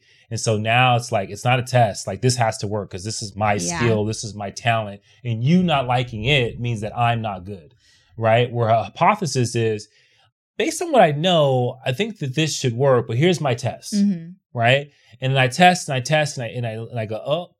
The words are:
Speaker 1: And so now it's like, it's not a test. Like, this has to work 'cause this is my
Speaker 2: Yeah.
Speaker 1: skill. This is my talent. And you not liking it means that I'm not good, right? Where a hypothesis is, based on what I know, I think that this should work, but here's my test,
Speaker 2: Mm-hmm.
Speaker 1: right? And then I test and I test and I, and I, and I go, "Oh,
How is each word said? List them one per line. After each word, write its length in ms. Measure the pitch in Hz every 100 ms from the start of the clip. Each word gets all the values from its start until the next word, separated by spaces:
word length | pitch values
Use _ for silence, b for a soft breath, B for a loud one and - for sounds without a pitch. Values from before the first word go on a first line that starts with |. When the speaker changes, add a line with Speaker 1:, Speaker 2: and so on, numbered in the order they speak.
| b b b
Speaker 1:
And 100 | 113
so 180 | 117 107
now 380 | 110 120 131 120
it's 160 | 117
like, 180 | 110 98
it's 160 | 104 123
not 140 | 127
a 40 |
test. 440 | 123 123 110 92 -
Like, 140 | 98
this 140 | 123 123
has 220 | 113 -
to 80 | 101
work 240 | 107 95
'cause 120 | 95
this 180 | 104 -
is 140 | 107 98
my 180 | 107
Speaker 2:
Yeah. 240 | 104 175 170
Speaker 1:
skill. 280 | 117 107 104
This 180 | 110
is 100 | 110 101
my 140 | 101
talent. 500 | - 120 113 104 101 b b
And 200 | 123 113
you 200 | 127 180
not 240 | 180 143 123
liking 380 | 123 123 110 113
it 340 | 147 113 -
means 220 | 120 110
that 160 | 104 -
I'm 240 | 117 117
not 240 | 110 95 90
good, 280 | 98 - _ b b b -
right? 340 | 110 117 117
Where 180 | 117 110
a 140 | 113
hypothesis 720 | 101 - 175 208 127 131 117 117
is, 320 | 113 107 - b b b b _ _ -
based 240 | 277 -
on 100 | 349
what 100 | 269
I 100 | 170
know, 680 | 147 185 170 143 131 123 - -
I 80 |
think 260 | 127 226 -
that 160 | 139 139
this 200 | 156 -
should 180 | 131
work, 340 | 113 139 123 -
but 100 | 117
here's 240 | 170 175
my 120 | 147 120
test, 380 | 117 - -
Speaker 2:
Mm-hmm. 380 | 208 202 175 170 185 _
Speaker 1:
right? 360 | 120 117 135 143 b b b
And 120 | 131
then 80 | 135
I 60 | 127
test 400 | 123 180 180 -
and 80 | 131
I 40 |
test 360 | 123 156 147 139
and 60 | 113
I, 20 |
and 160 | 113 117
I, 40 |
and 260 | 110 113 123
I 60 | 107
go, 100 | 107 135
"Oh, 300 | 160 175